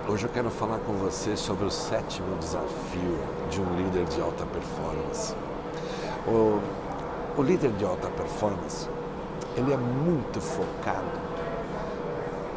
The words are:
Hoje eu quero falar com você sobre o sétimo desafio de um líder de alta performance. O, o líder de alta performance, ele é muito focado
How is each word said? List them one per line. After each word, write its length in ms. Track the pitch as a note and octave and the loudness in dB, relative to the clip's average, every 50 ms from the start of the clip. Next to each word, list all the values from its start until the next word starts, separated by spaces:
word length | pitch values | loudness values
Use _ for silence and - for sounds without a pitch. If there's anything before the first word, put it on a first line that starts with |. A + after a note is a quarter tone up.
| - | 0
Hoje 200 | - G#2+ G2+ G#2+ | 0 0 2 2
eu 40 | A#2+ | 0
quero 200 | - A#2+ A#2+ A2+ | 0 0 0 0
falar 280 | - - A2 G#2+ A2+ G#2 | 0 0 0 0 0 0
com 120 | - A#2 | 0 0
você 460 | G#2 F#2+ F#2+ F#2 - - - G#2+ G#2+ | 0 2 2 0 0 0 0 0 0
sobre 260 | G2+ - - G2+ F2+ G2+ | 0 2 0 0 2 2
o 80 | F#2 | 0
sétimo 640 | - - - - A2+ A2+ - - - - F2+ F#2 F#2 | 0 0 -2 0 0 0 0 0 -4 -4 -2 -2 -2
desafio 800 | E2 D#2 - - D#2+ D2+ - - - - - - F2+ F2+ F2 E2+ C#2+ C2+ - D#2+ - - - | -2 -2 -2 -2 -2 -2 -2 -2 -4 -4 -4 -2 0 2 2 2 0 0 -2 -4 -4 -2 -2
de 120 | - G2 | 0 0
um 160 | F#2+ F2+ F2+ | 2 2 2
líder 260 | F2 F#2 F#2+ F2+ F2+ F2 | 2 2 2 4 2 2
de 160 | D#2+ - F2 | 2 2 0
alta 260 | E2+ E2+ E2+ F2 F2+ | 0 0 0 -2 -4
performance. 880 | E2+ - E2+ E2 - - D#2+ D#2+ D#2+ D#2 D2 C#2+ C#2+ C#2 - - - - - - - - - - - - - - - - - - - - - - | -4 -4 -4 -4 -4 -4 -4 -2 -2 -2 -2 -2 -2 -2 -2 -2 -2 -4 -4 -4 -4 -6 -6 -6 -6 -6 -4 -4 -4 -4 -4 -4 -4 -4 -2 2
O, 320 | - A2+ A2+ A2 A2 G#2 G2+ G2+ G2 F#2+ - - - - - - - - - - - - - | 4 6 8 8 8 6 4 2 0 -4 -4 -4 -4 -4 -4 -4 -6 -4 -4 -4 -2 2 2
o 20 | |
líder 300 | C3+ C#3 F#3 E3+ D#3 B2+ | 6 6 6 6 6 4
de 140 | G#2 F#2+ G#2 | 4 4 2
alta 240 | F#2 F#2 - G2 F#2 | 2 2 0 0 -2
performance, 800 | F#2+ F#2 E2+ D#2+ - - G#2+ G#2 G2 F2 - - - - - - - - - - - - - - - - - - - | -2 -2 -2 -2 0 2 2 2 2 0 -2 -4 -4 -4 -4 -4 -4 -4 -4 -6 -6 -6 -6 -6 -6 -6 -6 -2 0
ele 160 | A#2+ B2 C#3 | 2 4 4
é 60 | C#3 | 4
muito 640 | B2+ B2 B2 B2+ C3+ D#3 F3 F3 C3+ G#2+ - - A#2 | 4 2 2 2 2 4 4 4 4 2 0 -2 -2
focado 800 | - - - F#2+ F#2 - - - - G2 F#2+ G2 F#2 - - - - - - - - - - - - - - - - - - - - - - - - - - - - - - | -2 -2 0 0 0 -2 -2 -4 -2 0 0 0 0 -2 -4 -4 -4 -4 -4 -4 -4 -2 -2 -4 -4 -4 -4 -4 -4 -4 -4 -4 -4 -4 -4 -4 -4 -4 -4 -4 -6 -4 -4